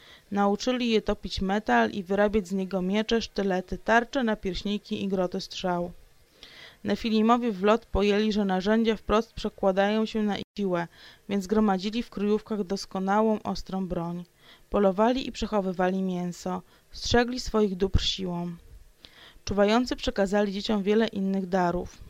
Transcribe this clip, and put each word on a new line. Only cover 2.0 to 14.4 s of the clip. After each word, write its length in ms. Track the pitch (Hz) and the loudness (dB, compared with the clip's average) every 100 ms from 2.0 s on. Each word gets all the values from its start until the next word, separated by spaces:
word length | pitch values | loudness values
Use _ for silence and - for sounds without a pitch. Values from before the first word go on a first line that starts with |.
wyrabiać 460 | 175 196 208 214 175 | -2 2 2 2 -2
z 40 | |
niego 300 | 190 185 190 | -4 -2 -2
miecze, 400 | 180 202 220 233 | 0 0 0 -2
sztylety, 560 | - - 196 185 180 180 | -2 -4 0 0 -2 -8
tarcze, 460 | - 226 247 285 233 | 2 2 2 -2 -2
napierśniki 800 | 214 196 175 202 202 - 208 202 | -2 -4 -6 -4 -6 -6 -6 -2
i 40 | |
groty 320 | 185 180 190 | -2 -2 -4
strzał. 520 | - - 185 175 175 - - _ _ _ - - - - 202 | -8 -6 -4 -2 -4 -10 -20 _ _ _ -20 -20 -20 -12 -4
Nefilimowie 680 | 208 233 214 220 240 240 | -2 0 2 4 2 2
w 100 | 190 | 0
lot 240 | 202 226 - | 2 2 2
pojęli, 460 | 190 208 202 214 | 0 2 2 2
że 120 | 208 202 | 0 0
narzędzia 520 | 185 185 220 226 220 | 0 2 2 2 0
wprost 360 | - 208 220 | 2 2 2
przekładają 720 | - 214 - 196 190 202 220 220 | -6 -8 0 0 4 2 2 0
się 160 | 226 | -2
na 160 | 208 196 | -2 -2
ich 60 | - - | -6 -4
siłę, 300 | 196 175 170 - - - - | -2 -2 -4 -10 -20 -20 -6
więc 180 | 202 185 | -4 0
gromadzili 560 | 214 214 190 202 220 | 2 2 2 -2 -4
w 80 | 233 | -6
kryjówkach 540 | - 202 208 - 214 180 | -4 0 0 0 -6 -4
doskonałą, 800 | 196 - 190 190 202 220 214 | -4 -4 -4 0 2 2 0
ostrą 440 | - 190 - 190 185 | -2 -6 -6 -6 -4
broń. 380 | 175 170 175 175 _ | -4 -4 -8 -12 _